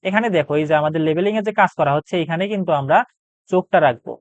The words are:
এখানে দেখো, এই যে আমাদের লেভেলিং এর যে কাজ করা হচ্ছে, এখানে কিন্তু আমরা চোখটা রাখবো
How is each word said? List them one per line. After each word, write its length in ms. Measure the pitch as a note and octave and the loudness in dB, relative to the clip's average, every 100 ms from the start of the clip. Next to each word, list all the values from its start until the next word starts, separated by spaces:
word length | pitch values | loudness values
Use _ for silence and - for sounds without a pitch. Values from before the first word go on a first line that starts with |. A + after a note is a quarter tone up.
এখানে 280 | F#3+ G3+ A#3 | 0 0 0
দেখো, 240 | F3 C#3 | 0 0
এই 120 | D3 D3+ | -2 0
যে 80 | |
আমাদের 260 | D#3 D3+ D#3 | 0 0 -2
লেভেলিং 360 | D#3 D#3 G3+ A3 | -2 0 -2 -2
এর 60 | |
যে 100 | G#3 | -4
কাজ 180 | G#3 - - | 0 0 0
করা 180 | D3 | 0
হচ্ছে, 280 | C#3+ - F3+ | 0 -2 -6
এখানে 260 | D#3 E3 G3 | -4 -4 -4
কিন্তু 240 | G#3 F3 | -2 0
আমরা 320 | D3+ C3+ E3 A#3+ _ _ _ _ | -2 2 2 2 _ _ _ _
চোখটা 300 | F#3 F#3 F#3 | -2 2 2
রাখবো 320 | D3+ A#2 - A#2 | 2 0 -10 -16